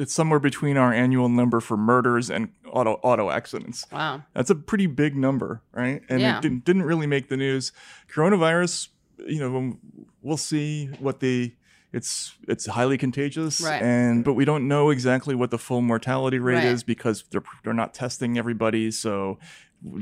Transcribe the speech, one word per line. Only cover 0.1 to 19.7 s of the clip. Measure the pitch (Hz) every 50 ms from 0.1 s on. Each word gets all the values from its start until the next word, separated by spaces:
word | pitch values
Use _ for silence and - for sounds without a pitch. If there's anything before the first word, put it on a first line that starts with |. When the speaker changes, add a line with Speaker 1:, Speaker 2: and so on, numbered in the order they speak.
Speaker 1:
somewhere | - - 160 160 156 147
between | 139 143 - - - 143 139
our | 139 127 123
annual | 113 117 123 127 131 127 123 120
number | 120 120 123 120 120 117
for | 110 - 113
murders | 104 107 113 123 127 120 123 120 120 123 117
and | - 92 113 101 - _ _ -
auto, | - 127 123 110 107 - -
auto | 127 123 110 104 92
accidents. | 71 101 - - - - - - - - - -
Speaker 2:
Wow. | - 143 156 156 165 156 147 _ _
Speaker 1:
That's | - 123 -
a | 196
pretty | 147 147 - - 202 196
big | 175 131 131 147 151 139
number, | 139 131 135 139 127 - - 101 113 - _
right? | - - 123 127 139 151 - -
And | 131 127
Speaker 2:
Yeah. | 127 127 - 110
Speaker 1:
it |
didn't, | 156 156 127 123 -
didn't | 175 185 196
really | 175 143 170 165 151
make | 147 143 139 135 -
the | 135
news. | 131 135 135 135 135 131 - - - - - - - _ _
Coronavirus, | - 151 156 185 208 185 160 160 165 175 180 170 175 - - - _ _ _ _ _ - -
you | - 156 156
know, | 139 127 131 131 131 127 110 - - 73 73 - - - _ _
we'll | - 131 156
see | 147 - - 156 151 147 151 151 151 147 135 139 -
what | 135 135 131 -
the, | 135 131 127 123 123 120 - _ _ _ _ _ _ _
it's, | - 120 - - - - - - - _ - -
it's | 113 - -
highly | - - 120 123 131 139 127
contagious, | - 131 123 139 143 143 135 156 160 156 143 -
Speaker 2:
Right. | 170 156 151 127
Speaker 1:
and, | 101 123 120 120 123 120 117 117 117
but | 143 135
we | 113 139
don't | 147 151 151 123 139
know | 143 147 143 151
exactly | 147 127 123 127 127 131 - 147 135
what | 123 123 120
the | - 113
full | - - 127 123
mortality | 123 120 117 113 - 127 127 131 131 131 131 127
rate | 123 123 123
Speaker 2:
Right. | 120 120
Speaker 1:
is | 123 123 120 -
because | - 113 - - 120 110 - - _
they're, | - 98 - - - - -
they're | 110 113
not | 117 110 - -
testing | - 131 120 - - 131 120 120 120
everybody. | 110 120 117 104 113 110 107 110 110 110
So | 110 - - 113 101 98 98 98 98 - - - - - - _